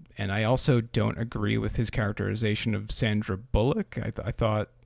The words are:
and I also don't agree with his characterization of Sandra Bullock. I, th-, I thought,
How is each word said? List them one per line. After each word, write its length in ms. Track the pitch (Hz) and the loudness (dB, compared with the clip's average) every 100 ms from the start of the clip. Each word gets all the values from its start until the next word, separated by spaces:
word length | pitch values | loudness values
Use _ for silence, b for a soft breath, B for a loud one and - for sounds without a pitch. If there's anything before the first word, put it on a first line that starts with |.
| - - | -14 -6
and 140 | 101 | -2
I 120 | 98 | 0
also 380 | 110 127 - 123 | 2 2 4 2
don't 360 | 117 120 107 - | 2 0 0 -2
agree 400 | 117 - 104 110 | -4 -2 0 0
with 180 | 107 - | 0 -2
his 140 | 110 | -2
characterization 840 | - 101 104 101 104 110 107 117 | 0 -2 -2 -2 0 0 0 0
of 180 | 101 104 | -2 -2
Sandra 460 | - 110 107 107 95 | 0 2 2 0 -4
Bullock. 600 | 117 - 120 220 196 - | 2 2 4 2 -4 -6
I, 140 | 120 | -6
th-, 140 | - 82 | -6 -6
I 60 | |
thought, 380 | - 113 107 101 - | -2 0 0 -2 -8